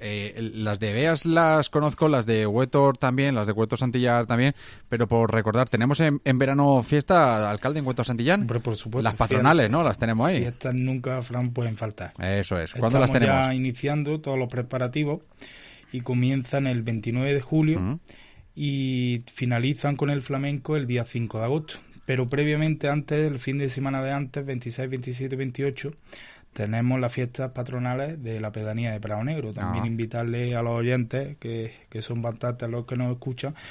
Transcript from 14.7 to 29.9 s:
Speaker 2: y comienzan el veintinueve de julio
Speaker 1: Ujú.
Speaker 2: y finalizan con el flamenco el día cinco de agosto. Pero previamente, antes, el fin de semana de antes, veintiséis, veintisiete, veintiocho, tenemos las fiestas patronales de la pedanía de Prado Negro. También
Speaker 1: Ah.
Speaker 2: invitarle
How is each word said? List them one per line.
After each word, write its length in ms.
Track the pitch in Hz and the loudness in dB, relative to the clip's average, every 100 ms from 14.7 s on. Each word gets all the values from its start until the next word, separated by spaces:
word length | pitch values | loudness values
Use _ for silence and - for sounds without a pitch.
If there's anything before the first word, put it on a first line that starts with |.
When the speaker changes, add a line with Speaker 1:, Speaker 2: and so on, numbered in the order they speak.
| 131 123 151 147 147 - - - - - - - | -4 -2 -2 -2 -4 -8 -20 -20 -20 -20 -20 -12
Speaker 2:
y 120 | 127 | -8
comienzan 640 | 120 123 127 135 127 143 135 | -2 2 2 2 0 0 0
el 140 | 123 | -2
veintinueve 500 | 113 113 117 123 135 | -2 -4 -2 -2 0
de 60 | 143 | 0
julio 400 | - 156 156 110 | 2 2 4 2
Speaker 1:
Ujú. 200 | 92 160 - - - - - 147 | 0 -4 -8 -20 -20 -20 -18 -6
Speaker 2:
y 680 | 143 139 131 127 123 120 120 | -4 -2 0 0 0 -2 -6
finalizan 600 | - 123 120 127 131 147 139 | -4 0 2 0 0 -2 0
con 140 | 143 | -2
el 120 | 143 | -2
flamenco 540 | 131 135 143 143 - 151 | -2 -4 -2 -4 -2 -2
el 100 | 123 | 0
día 200 | 123 117 | -2 -2
cinco 340 | 120 110 110 | -4 -4 -2
de 60 | 117 | -2
agosto. 300 | 156 156 - - - - | -2 -4 -14 -18 -12 -4
Pero 220 | 127 123 | -2 0
previamente, 600 | 139 151 151 156 156 143 | 0 0 2 0 0 0
antes, 420 | 147 143 151 156 | -2 0 0 0
el 80 | 131 | -2
fin 180 | 131 143 | -4 -2
de 120 | 135 | -2
semana 340 | 131 139 135 | -2 -2 -2
de 80 | 135 | -2
antes, 340 | 143 131 143 139 | -4 -4 -8 -6
veintiséis, 440 | 127 123 127 131 | -6 -6 -6 -6
veintisiete, 480 | 131 123 123 131 131 | -6 -6 -6 -6 -4
veintiocho, 540 | 135 123 139 131 139 - - - - - - | -4 -2 -4 -4 -10 -12 -20 -20 -20 -20 -14
tenemos 480 | - 107 113 123 131 | -6 -2 0 0 0
las 140 | 120 | 0
fiestas 380 | 131 123 - 131 | -2 -6 -6 -8
patronales 720 | 127 127 127 123 127 143 160 | -6 -6 -4 -4 -2 -4 -6
de 200 | 117 110 | -8 -6
la 100 | 107 | -6
pedanía 400 | 107 107 110 117 | -6 -4 -4 -4
de 80 | 107 | -4
Prado 240 | 104 107 | -6 -4
Negro. 300 | 127 160 110 | -2 -4 -6
También 320 | 107 92 90 | -6 -4 -2
Speaker 1:
Ah. 20 | |
Speaker 2:
invitarle 680 | 113 | -2